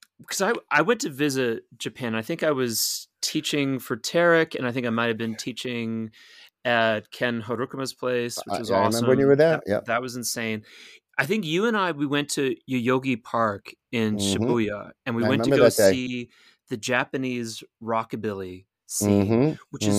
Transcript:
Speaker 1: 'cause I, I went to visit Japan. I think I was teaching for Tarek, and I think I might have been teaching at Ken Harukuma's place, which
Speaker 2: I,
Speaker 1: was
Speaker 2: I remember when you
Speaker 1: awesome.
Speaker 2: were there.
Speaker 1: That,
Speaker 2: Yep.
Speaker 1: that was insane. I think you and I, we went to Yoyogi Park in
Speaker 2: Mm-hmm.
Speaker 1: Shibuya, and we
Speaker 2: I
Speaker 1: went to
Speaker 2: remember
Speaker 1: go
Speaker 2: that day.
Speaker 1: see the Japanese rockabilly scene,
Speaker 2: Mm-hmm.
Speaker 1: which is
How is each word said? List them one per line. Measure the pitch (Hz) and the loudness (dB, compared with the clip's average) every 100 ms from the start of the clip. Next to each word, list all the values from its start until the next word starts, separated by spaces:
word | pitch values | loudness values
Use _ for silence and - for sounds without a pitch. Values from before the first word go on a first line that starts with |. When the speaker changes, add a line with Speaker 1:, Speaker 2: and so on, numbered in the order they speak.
| - _ - | -20 _ -10
Speaker 1:
'cause | - | -4
I, | 196 240 - | -2 -2 0
I | 147 | 2
went | 160 233 | 2 0
to | - | -2
visit | 131 147 131 123 113 - 123 | -2 0 2 0 -2 -8 -12
Japan. | 135 - 123 110 | -12 -6 -4 -4
I | |
think | 110 165 | -4 -2
I | 160 | 0
was | 139 123 113 - - - _ | 0 0 -2 -4 -6 -10 _
teaching | - 156 143 151 139 131 | -4 -4 -2 -2 -2 -2
for | - 120 | -4 -6
Tarek, | - 170 170 165 160 - | -2 2 4 4 2 -2
and | 127 | -4
I | |
think | 120 120 | -2 -2
I | |
might | 113 117 | 0 0
have | 110 | 0
been | 113 110 | -4 -6
teaching | - 117 127 120 113 113 110 - - - - _ 127 | -8 -8 -8 -6 -6 -6 -8 -12 -20 -20 -20 _ 2
at | 120 113 107 - | 4 4 2 -4
Ken | - 123 117 | -4 -2 -2
Harukuma's | 110 117 135 135 131 | -4 -4 -4 -6 -8
place, | - 127 123 120 - - | -6 -4 -2 -4 -8 -6
which | 98 | -6
Speaker 2:
I, | |
Speaker 1:
was | 110 | 0
Speaker 2:
I | 98 104 | 2 2
remember | 113 120 | 2 4
when | 131 | 4
you | 139 | 6
Speaker 1:
awesome. | |
Speaker 2:
were | 143 | 6
there. | 160 156 | 6 4
Speaker 1:
That, | - | 0
Speaker 2:
Yep. | 104 - | -2 0
Speaker 1:
that | 117 | -4
was | 127 123 | -2 -6
insane. | 113 - 113 107 - - - - _ - | -6 -4 -4 -4 -8 -20 -20 -20 _ -4
I | 160 | 0
think | 214 165 | 0 0
you | 170 226 | 0 0
and | 220 | 0
I, | 185 | -2
we | 147 143 | -2 -2
went | 143 143 | -2 -2
to | - 135 - - | -2 -2 -2 -4
Yoyogi | 127 120 131 131 120 | -2 2 0 0 -4
Park | - 120 113 101 - - _ | -2 0 0 -2 -10 -20 _
in | 120 110 104 | -2 0 0
Speaker 2:
Mm-hmm. | 101 98 | 0 0
Speaker 1:
Shibuya, | 117 120 104 104 95 - - | 2 2 0 -4 -12 -12 -6
and | 117 | -2
we | |
Speaker 2:
I | 117 | 2
Speaker 1:
went | - | 2
to | 117 | 4
Speaker 2:
remember | 139 120 | 6 6
Speaker 1:
go | |
Speaker 2:
that | - | 8
day. | 98 | 4
Speaker 1:
see | 92 127 123 120 _ _ _ _ | 4 -2 -6 -10 _ _ _ _
the | 123 | -8
Japanese | 107 123 139 139 131 123 117 110 - _ | 0 0 0 -4 -4 -4 -6 -10 -16 _
rockabilly | 113 113 113 120 110 98 95 92 _ _ _ | -4 -2 -2 -6 -6 -6 -8 -12 _ _ _
scene, | - 104 101 101 | -2 2 4 4
Speaker 2:
Mm-hmm. | 113 147 151 - | 4 2 -2 -12
Speaker 1:
which | 143 | -4
is | 107 | 0